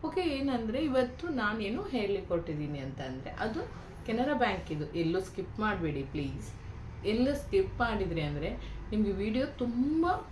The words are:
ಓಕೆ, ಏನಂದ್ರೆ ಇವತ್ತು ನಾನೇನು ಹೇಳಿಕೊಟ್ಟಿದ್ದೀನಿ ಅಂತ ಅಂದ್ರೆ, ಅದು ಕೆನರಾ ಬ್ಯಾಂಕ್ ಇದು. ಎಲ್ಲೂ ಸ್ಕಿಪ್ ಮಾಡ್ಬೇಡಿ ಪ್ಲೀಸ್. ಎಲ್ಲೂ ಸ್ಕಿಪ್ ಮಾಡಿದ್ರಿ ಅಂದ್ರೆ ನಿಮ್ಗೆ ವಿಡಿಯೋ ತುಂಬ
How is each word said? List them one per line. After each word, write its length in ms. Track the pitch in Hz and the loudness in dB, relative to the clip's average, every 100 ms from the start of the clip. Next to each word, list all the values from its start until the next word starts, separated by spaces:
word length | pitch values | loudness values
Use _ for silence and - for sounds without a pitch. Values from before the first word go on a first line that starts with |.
ಓಕೆ, 160 | 311 381 | 0 0
ಏನಂದ್ರೆ 640 | 339 269 277 247 220 254 | 2 2 2 2 0 0
ಇವತ್ತು 420 | 311 254 247 - 339 | 4 4 2 -2 -2
ನಾನೇನು 560 | 269 208 220 202 262 | 2 2 2 0 -2
ಹೇಳಿಕೊಟ್ಟಿದ್ದೀನಿ 960 | 415 247 196 196 - 175 170 151 147 143 | 0 0 2 0 2 0 0 -4 -2 -4
ಅಂತ 220 | 135 - | -6 -6
ಅಂದ್ರೆ, 280 | 131 131 143 | -6 -6 -8
ಅದು 560 | - 220 262 466 - - - | -4 -2 -2 -4 -8 -12 -10
ಕೆನರಾ 280 | - 226 269 | -2 2 2
ಬ್ಯಾಂಕ್ 380 | 269 226 185 - | 4 2 2 -2
ಇದು. 220 | 151 147 | -4 -2
ಎಲ್ಲೂ 280 | 170 160 185 | 0 2 2
ಸ್ಕಿಪ್ 380 | - - 175 - | -2 -6 -6 -2
ಮಾಡ್ಬೇಡಿ 440 | 214 190 160 143 | 0 2 0 -2
ಪ್ಲೀಸ್. 500 | 135 151 139 - - - - - - - | -4 -4 -4 -4 -8 -10 -10 -10 -10 -4
ಎಲ್ಲೂ 300 | 196 220 262 | 0 4 4
ಸ್ಕಿಪ್ 440 | 285 - 196 190 - | 2 2 4 4 2
ಮಾಡಿದ್ರಿ 420 | 233 214 190 165 | 0 2 0 0
ಅಂದ್ರೆ 280 | 147 147 170 - - - - | 0 0 -2 -4 -8 -8 -2
ನಿಮ್ಗೆ 200 | 214 202 | 2 2
ವಿಡಿಯೋ 340 | 190 214 233 | 2 0 2
ತುಂಬ 640 | 294 - 247 240 277 320 349 370 427 | 0 0 0 2 4 4 4 2 -2